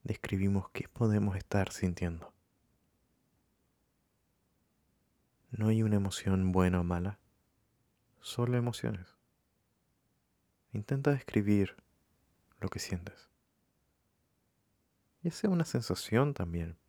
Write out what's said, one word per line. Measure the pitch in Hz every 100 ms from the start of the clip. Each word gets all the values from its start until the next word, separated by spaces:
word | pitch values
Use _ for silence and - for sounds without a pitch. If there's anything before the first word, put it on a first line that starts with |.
describimos | - 104 - 98 98 98 98
qué | - -
podemos | - 113 107 104 95
estar | - 101 95
sintiendo. | - 92 85 87 82 - _ _ _ _ _ _ _ _ _ _ _ _ _ _ _ _ _ _ _ _ _ _ _ _ _ _ _ _ _ _ _ _
No | 107 107
hay | 110
una | 110 104
emoción | 98 - - 95 95
buena | 92 90 90
o |
mala, | 87 87 92 101 _ _ _ _ _ _ _ _ _ _
solo | - - 120 123
emociones. | 120 117 120 104 90 _ _ _ _ _ _ _ _ _ _ _ _ _ _ _ _
Intenta | 110 104 139 139
describir | 139 - 117 104 104 95 - _ _ _ _ _ _ _ _
lo | 95
que | 95
sientes. | - 90 85 - - _ _ _ _ _ _ _ _ _ _ _ _ _ _ _ _ _ _ _
Ya | 170
sea | - 214
una | 175 160
sensación | 127 113 95 - 110 143
también | 139 87 85 82 82